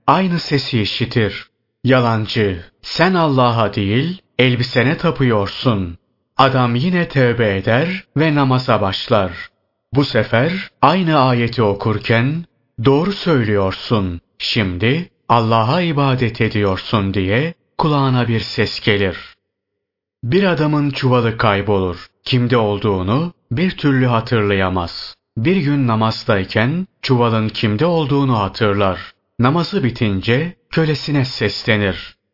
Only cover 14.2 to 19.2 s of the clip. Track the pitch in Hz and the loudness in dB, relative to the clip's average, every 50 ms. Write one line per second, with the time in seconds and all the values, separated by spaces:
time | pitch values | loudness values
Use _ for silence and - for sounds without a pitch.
14.2 | _ _ _ - - - - 117 104 92 90 90 107 117 143 165 180 - _ _ | _ _ _ -10 -6 -4 -2 -2 -2 -2 -2 -2 0 0 0 -2 -4 -8 _ _
15.2 | _ - 117 120 113 110 117 117 110 117 147 180 180 170 151 143 143 135 131 127 | _ 0 0 2 2 2 2 2 2 2 0 0 0 0 0 0 0 0 0 0
16.2 | 127 113 117 - 117 107 110 104 101 98 95 - - - - 107 98 98 95 98 | -2 -2 -2 -2 -2 -2 0 0 0 0 -2 -4 -6 -2 -2 0 0 0 -2 -2
17.2 | 92 92 104 123 156 170 170 _ _ _ _ - - 151 151 143 135 135 127 123 | 0 0 0 0 -2 -2 -6 _ _ _ _ -2 0 0 2 2 2 2 2 0
18.2 | 120 110 117 110 95 - - - 107 98 - - - 120 104 101 101 92 87 - | 0 0 0 -2 -2 -4 -4 -2 -2 -2 -4 -4 -2 0 0 0 0 -2 -4 -6